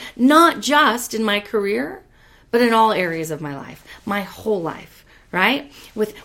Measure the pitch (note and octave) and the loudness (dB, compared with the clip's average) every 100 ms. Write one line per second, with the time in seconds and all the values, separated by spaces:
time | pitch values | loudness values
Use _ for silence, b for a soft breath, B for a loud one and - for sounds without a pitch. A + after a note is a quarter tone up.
0 | B - B3+ D4+ E4+ G#3 G#3 D4 C#4+ A#3+ | B 0 4 6 6 2 0 2 2 0
1 | - A3 A3 G3+ G#3 A3 G3+ A3 C#4+ - | -4 -4 -2 -2 -2 -4 -2 -4 -6 -10
2 | - b b b _ A#3 A#3+ A3+ A3 F#3 | -20 b b b _ 0 2 4 4 2
3 | F3+ E3 D#3+ D3+ D3+ C#3 - D3 B B | -2 -4 -6 -8 -8 -12 -14 -20 B B
4 | - G3+ F#3+ - A3 G3+ D#3+ - - - | -6 -6 -6 -8 -4 -4 -4 -8 -14 -20
5 | b b b F3+ G3 C#4 - B B - | b b b 0 0 0 -6 B B -6
6 | G#3+ B | -6 B